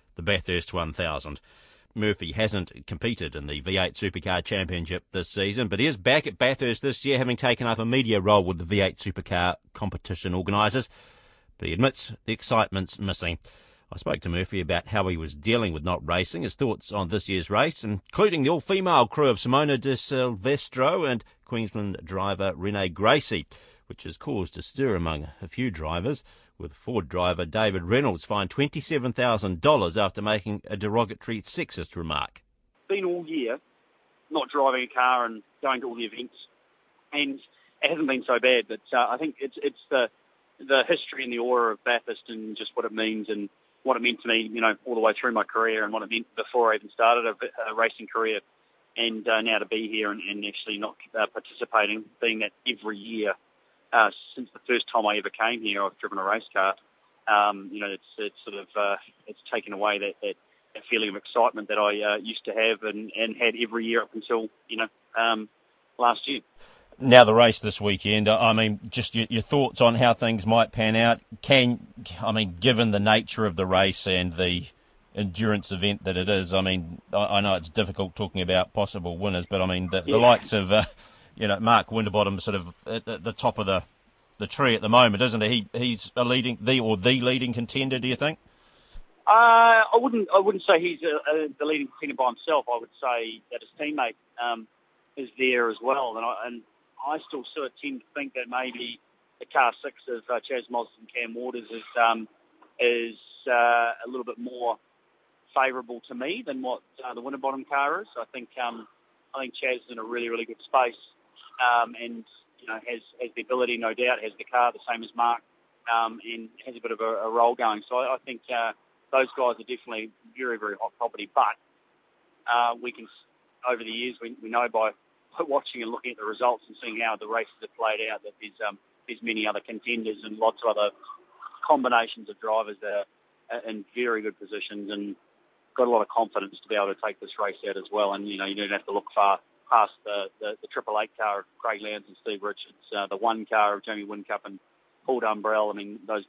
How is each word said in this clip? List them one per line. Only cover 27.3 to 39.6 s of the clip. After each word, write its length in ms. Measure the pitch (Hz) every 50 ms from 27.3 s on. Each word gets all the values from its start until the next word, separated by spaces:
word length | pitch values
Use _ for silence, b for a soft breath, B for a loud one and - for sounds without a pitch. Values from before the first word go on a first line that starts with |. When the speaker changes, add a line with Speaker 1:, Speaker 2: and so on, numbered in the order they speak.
| 87 87 87
Speaker 1:
David 380 | 80 - 107 110 104 95 92 85
Reynolds 420 | 90 113 135 143 117 90 80 -
fined 240 | - 104 101 95 92
twenty-seven 640 | - 139 143 143 - 156 - - 160 135 120 127 -
thousand 480 | - 123 120 113 101 98 95 90 80
dollars 340 | - 147 156 123 95 85 82
after 240 | 107 101 92 - 104
making 440 | 104 107 107 101 - 107 104 - -
a 100 | - 107
derogatory 680 | 98 107 104 107 117 113 101 110 - - 117 113 104
sexist 540 | - - - 175 151 - - - 78 - -
remark. 460 | 87 82 80 76 - - - _ - _ _ _ _ _ _ _ _ _ -
Speaker 2:
Been 160 | 196 202 185
all 180 | 175 175 175 165
year, 320 | 156 160 147 120 113 127 143 _ _ _ _ _ _ _ _ _ _ _ _ _ -
not 180 | 156 147 127 127
driving 380 | - 143 135 135 127 127 123 120
a 20 | -
car 320 | 127 127 127 127 123 120
and 180 | 113 113 107 - _ _ -
going 200 | 143 135 131 120
to 60 | 131
all 80 | 120 117
the 100 | 117 113
events, 280 | 101 107 123 123 - _ - - - _ _ _ _ _ _ _ _ _ _ _ - 147
and 260 | 147 143 139 135 - - _ b b b b b b -
it 60 | 139
hasn't 160 | 170 151 160
been 160 | 135 131 123 104
so 140 | - 123 117
bad, 260 | 123 127 127 117 104
but, 140 | - 110 - _ -
uh, 160 | 139 123 123 110
I 80 | 123
think 180 | 131 160 151 - -
it's, 160 | 139 135 - -